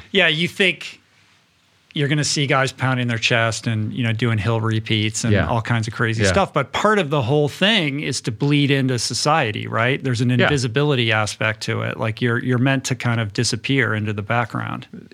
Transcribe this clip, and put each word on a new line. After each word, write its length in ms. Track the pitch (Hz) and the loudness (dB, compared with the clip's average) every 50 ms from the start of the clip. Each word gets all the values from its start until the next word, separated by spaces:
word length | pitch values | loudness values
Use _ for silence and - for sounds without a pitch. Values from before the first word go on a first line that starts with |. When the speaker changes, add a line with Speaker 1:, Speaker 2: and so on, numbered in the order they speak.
| - - - | -10 -2 2
Speaker 1:
Yeah, 160 | 185 175 160 | 2 4 4
you 200 | 156 156 175 165 | 2 2 -2 -2
think 520 | - - 196 180 160 - - - - - _ _ _ _ _ _ _ _ _ _ _ _ _ _ _ _ _ _ - | 0 2 2 2 2 -2 -10 -16 -16 -18 _ _ _ _ _ _ _ _ _ _ _ _ _ _ _ _ _ _ -4
you're 120 | 156 143 135 | -2 0 0
gonna 160 | 156 151 139 | 0 0 0
see 200 | - - 160 143 127 | 0 0 -2 0 2
guys 240 | 147 135 135 127 - | 2 2 2 0 -2
pounding 340 | - 127 131 131 127 123 | -2 -2 0 0 0 0
their 120 | 120 117 110 | -2 -2 -2
chest 500 | - - 127 117 113 113 110 - - - | 0 2 2 2 2 2 0 -2 -2 -2
and, 240 | 113 107 107 107 - | -2 -2 -2 -4 -4
you 100 | 131 120 | -2 -2
know, 80 | 113 110 | -2 0
doing 240 | 110 123 117 113 | 0 0 0 0
hill 240 | 107 90 117 113 113 | 2 0 0 0 0
repeats 640 | 113 113 110 110 110 - 110 107 107 107 110 - - | 0 0 0 -2 0 0 0 0 0 0 -2 -2 0
and 100 | 113 101 | 2 2
Speaker 2:
Yeah. 140 | 98 92 | 2 2
Speaker 1:
all 140 | - 120 113 110 | 2 0 -2 0
kinds 240 | - 120 113 107 | 0 0 0 0
of 80 | 113 - | -2 -2
crazy 300 | - 123 113 110 107 104 | -2 -2 -2 0 2 2
Speaker 2:
Yeah. 40 | 95 | 2
Speaker 1:
stuff. 240 | 87 196 185 - - | 2 2 0 0 0
But 200 | 151 135 - - | -4 -4 -2 -4
part 260 | - - 208 214 202 | 0 2 2 2 2
of 120 | 170 135 | 0 0
the 120 | 156 147 117 | 0 -2 0
whole 260 | 110 147 151 147 135 | 2 2 2 2 0
thing 520 | - - 185 202 226 202 160 143 135 147 | 0 0 2 2 2 2 0 0 -4 -4
is 200 | 160 151 131 - - | -6 -4 -6 -4 -4
to 100 | 139 110 | -6 -4
bleed 400 | - 143 143 147 143 143 131 143 | -2 0 2 2 4 4 4 2
into 260 | 139 131 131 127 117 | 2 2 0 0 -2
society, 680 | - - 127 - - 147 151 160 135 107 104 110 110 113 | -2 -4 -4 -2 0 2 2 2 2 0 -4 -6 -6 -4
right? 340 | 113 113 113 127 139 - 139 | -2 0 0 0 0 -2 -2
There's 180 | 135 120 110 | -2 0 0
an 80 | 131 123 | 2 2
Speaker 2:
Yeah. 160 | 127 120 185 | 4 4 4
Speaker 1:
invisibility 680 | 143 147 135 120 120 107 139 147 147 143 120 117 113 110 | 4 4 2 0 -2 0 0 0 2 2 2 2 2 2
aspect 480 | 107 107 101 - - 110 110 107 - - | 0 0 -2 -4 -2 -2 -2 -2 -2 -4
to 180 | - 113 107 113 | -4 -4 -2 -2
it. 140 | 117 - | -4 -4
Like, 240 | - 120 110 110 - | -4 -4 -4 -4 -2
you're, 180 | 123 120 117 120 | -2 0 0 0
you're 180 | - 127 123 117 | 0 0 0 2
meant 240 | 127 139 135 135 - | 2 2 2 0 0
to 100 | - 131 | -4 -6
kind 240 | - - 123 117 117 | -2 -2 -2 0 0
of 120 | 113 101 - | -2 -4 -2
disappear 640 | - 113 - 123 - - - 139 135 117 107 110 | -2 -2 -2 -2 -4 -4 -2 0 0 2 0 0
into 180 | 107 104 107 104 | -2 -2 -4 -4
the 100 | 104 101 | -6 -4
background. 640 | - 117 120 117 - - - - 113 - - - - - - - - | -2 0 -2 -2 -2 -4 -8 -6 -6 -8 -10 -10 -14 -18 -20 -20 -20